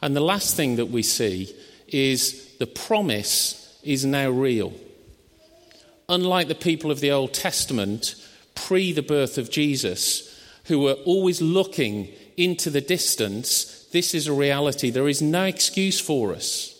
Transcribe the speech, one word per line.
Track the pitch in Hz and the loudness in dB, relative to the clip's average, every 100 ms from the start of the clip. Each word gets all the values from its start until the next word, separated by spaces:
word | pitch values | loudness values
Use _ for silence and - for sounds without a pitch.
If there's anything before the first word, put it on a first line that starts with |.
And | 151 143 | 0 2
the | |
last | 156 202 - - | 2 2 0 0
thing | 147 120 | 2 2
that | 113 | 0
we | 117 | 0
see | 107 - 113 92 95 - - - - | 0 2 0 0 -6 -10 -20 -20 -6
is | 147 135 131 - - - - | 0 2 2 -2 -4 -16 -8
the | 123 | -8
promise | - - 220 190 107 101 - - - - - | -6 0 0 2 0 0 0 0 -4 -14 -16
is | 147 139 | -2 0
now | 135 139 135 | 2 2 2
real. | 127 135 117 92 90 - - - - _ _ _ - - - - _ _ | 2 2 2 0 -6 -20 -20 -20 -20 _ _ _ -20 -20 -20 -20 _ _
Unlike | 180 180 185 160 | -2 0 0 -2
the | |
people | 156 180 160 156 | -4 -2 -2 -2
of | 139 | -2
the | 139 | 0
Old | 139 131 | 0 -2
Testament, | - 185 - - 127 98 107 - - - - _ | -4 -4 -4 -4 -2 -2 -4 -6 -8 -18 -20 _
pre | - - 185 185 | -14 -2 0 0
the | 156 | -2
birth | 135 147 131 - | 0 0 0 -2
of | 117 | -4
Jesus, | - 151 135 117 92 - - - - - - | 0 0 0 -2 -2 -2 -2 -6 -20 -20 -20
who | - 160 | 0 2
were | 139 135 | 4 2
always | - 185 185 175 | 2 4 4 2
looking | 160 185 190 - 123 104 95 - - - | 2 2 2 0 0 0 -6 -10 -18 0
into | 180 170 - | 2 2 0
the | 143 | -2
distance, | 139 175 - - 107 101 139 - - - - | 0 0 0 0 0 -2 -2 -2 -2 -10 -4
this | 170 175 | -2 0
is | 170 151 | -2 0
a | |
reality. | 143 143 139 143 135 131 | 2 2 2 0 0 0
There | 123 139 | 2 2
is | 143 | 2
no | 151 170 | 2 2
excuse | 190 185 - - 190 180 | 0 0 0 2 0 0
for | - 147 107 | 0 0 0
us | 85 - - - - | -2 -4 -6 -8 -14